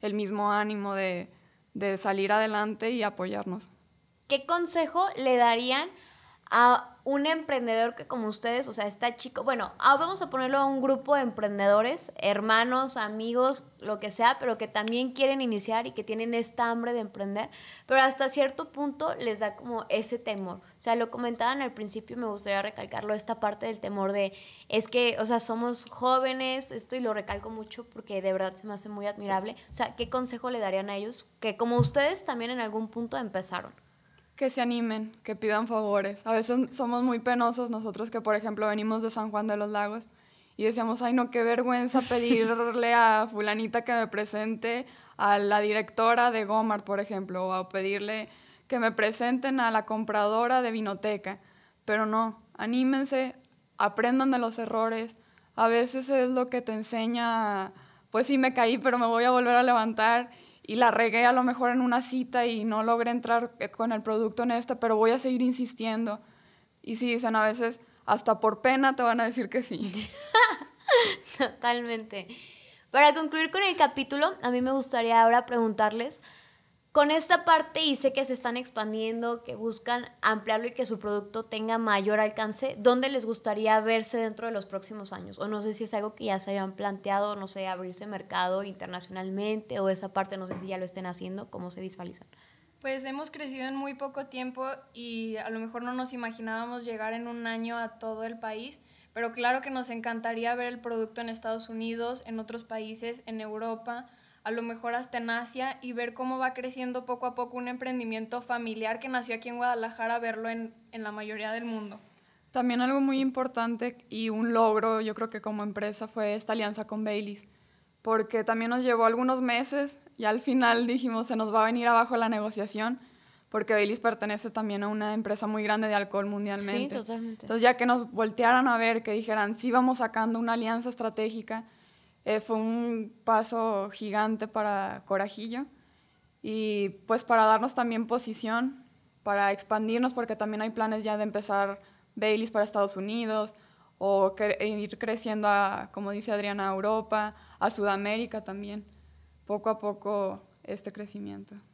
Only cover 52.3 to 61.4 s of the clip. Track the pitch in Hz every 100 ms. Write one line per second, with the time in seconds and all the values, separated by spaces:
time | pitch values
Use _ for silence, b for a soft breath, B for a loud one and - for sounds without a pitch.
52.3 | 220 _ - 214 247 262 269 277 269 254
53.3 | - _ _ _ - 208 208 240 262 269
54.3 | 254 233 226 226 226 226 226 226 - b
55.3 | b b - 226 233 247 262 262 269 254
56.3 | 254 247 254 240 220 214 233 220 240 233
57.3 | 226 214 196 190 B B B B 220 254
58.3 | 277 262 254 226 247 262 247 233 233 247
59.3 | 254 247 240 254 240 220 220 220 233 247
60.3 | B B B - 214 240 - 233 220 240
61.3 | 254